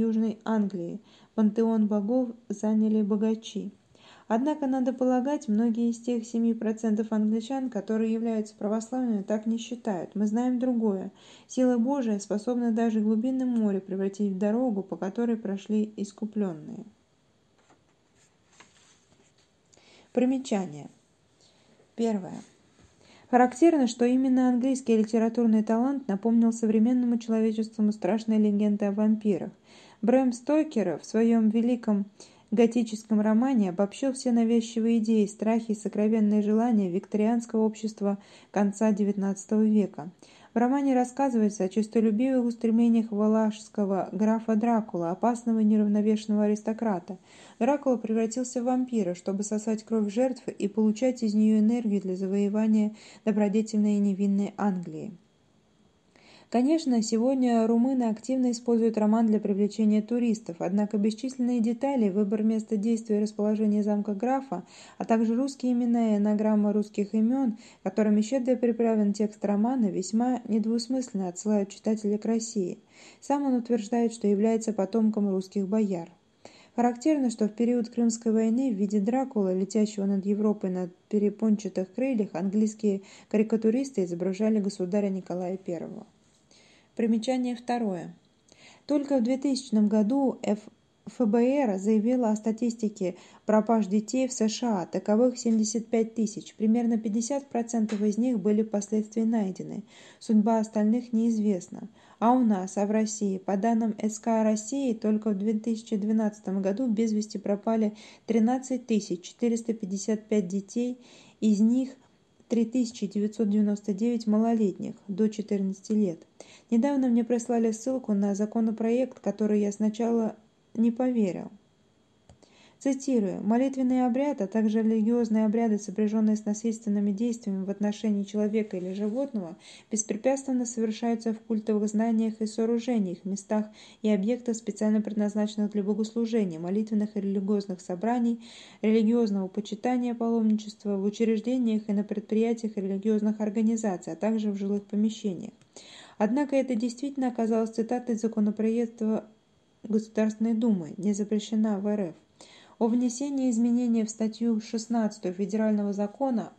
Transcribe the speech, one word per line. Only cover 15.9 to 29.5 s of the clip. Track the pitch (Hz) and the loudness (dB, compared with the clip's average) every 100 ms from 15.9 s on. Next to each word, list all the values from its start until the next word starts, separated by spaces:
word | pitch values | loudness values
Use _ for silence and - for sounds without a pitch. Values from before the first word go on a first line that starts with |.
| - | -4
искуплённые. | 202 - 214 214 190 156 156 - - - _ _ _ _ _ _ _ _ _ _ _ _ _ _ _ - - _ _ _ _ _ _ _ _ _ _ _ _ - _ | -10 -8 -8 -4 -4 -6 -12 -14 -16 -20 _ _ _ _ _ _ _ _ _ _ _ _ _ _ _ -20 -20 _ _ _ _ _ _ _ _ _ _ _ _ -20 _
Примечание. | 240 254 269 262 202 170 147 - _ _ _ _ _ _ _ _ _ _ - | 0 0 0 -2 -4 -4 -10 -18 _ _ _ _ _ _ _ _ _ _ -4
Первое. | 226 208 175 - - _ _ _ - _ - - - | -2 -2 -6 -14 -18 _ _ _ -20 _ -20 -20 2
Характерно, | 247 247 - 339 311 240 | 4 4 6 6 6 2
что | - 240 | 2 2
именно | 254 262 254 254 | 4 4 4 4
английский | 247 269 262 - 226 | 4 2 0 2 2
литературный | 220 226 226 233 233 220 | 4 2 2 2 4 4
талант | 214 226 254 277 - | 4 2 0 -2 -2
напомнил | 196 226 226 226 | -2 2 4 4
современному | 226 220 220 226 254 240 233 | 2 2 4 4 4 2 0
человечеству | 233 220 220 220 220 - 208 | 0 0 0 0 -4 0 0
страшные | 208 175 214 220 220 | 0 0 0 2 2
легенды | 214 202 208 208 202 | 4 2 2 2 0
о | |
вампирах. | 196 214 214 214 165 - | 2 2 2 0 0 -4